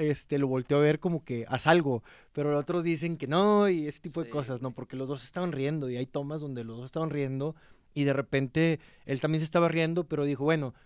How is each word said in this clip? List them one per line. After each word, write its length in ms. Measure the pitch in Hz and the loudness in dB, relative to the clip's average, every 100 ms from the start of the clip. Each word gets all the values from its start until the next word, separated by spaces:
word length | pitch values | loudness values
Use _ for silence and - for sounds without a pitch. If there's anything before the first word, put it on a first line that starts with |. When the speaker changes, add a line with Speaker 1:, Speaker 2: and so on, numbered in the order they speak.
Speaker 1:
este, 360 | 151 143 - 143 | -2 -2 -2 -2
lo 120 | 135 | 0
volteó 300 | 131 123 143 | 0 2 4
a 20 | |
ver 180 | 147 151 | 4 4
como 240 | 180 165 | 0 -4
que, 220 | - 117 113 | -4 -8 -4
"Haz 180 | 123 156 | 0 4
algo", 380 | 170 139 117 - - _ | 6 4 -2 -6 -20 _
pero 180 | 147 147 | -4 0
los 100 | 147 | 0
otros 200 | 143 175 | 0 -2
dicen 320 | 170 156 165 165 | 0 -2 -4 -4
que 100 | 131 | 0
no, 440 | 165 208 208 202 | 2 4 6 4
y 180 | 170 147 | 2 -2
ese 140 | - | -8
tipo 180 | 170 165 | -8 -8
de 60 | 156 | -4
Speaker 2:
Sí, 60 | |
Speaker 1:
cosas, 280 | 151 131 123 | -4 -4 -4
¿no? 60 | 127 | -6
Speaker 2:
güey. 80 | 123 | -8
Speaker 1:
Porque 220 | 123 131 | -10 -8
los 100 | 135 | -6
dos 160 | 139 | -8
estaban 300 | - 180 180 | -8 -6 -4
riendo, 360 | 139 139 156 131 | -2 -2 -2 -4
y 60 | 123 | -4
hay 100 | 131 | -4
tomas 360 | 143 143 156 | -4 -6 -6
donde 240 | 147 123 113 | -6 -8 -10
los 100 | 113 | -10
dos 100 | 131 | -8
estaban 220 | 160 160 | -4 -2
riendo, 460 | 147 135 135 151 - - - _ | -2 -2 -2 -4 -6 -18 -20 _
y 100 | 147 | 0
de 80 | 139 | 2
repente 720 | 135 127 135 135 160 165 156 - - - | 2 0 0 0 2 2 2 -6 -16 -6
él 160 | 135 | -2
también 180 | 156 156 | 0 0
se 60 | 156 | 2
estaba 240 | 170 170 | 2 4
riendo, 400 | 165 160 170 160 | 2 0 0 -2
pero 160 | 151 143 | -2 0
dijo, 180 | 135 | 2
"Bueno, 300 | 147 160 131 - | 2 2 0 -8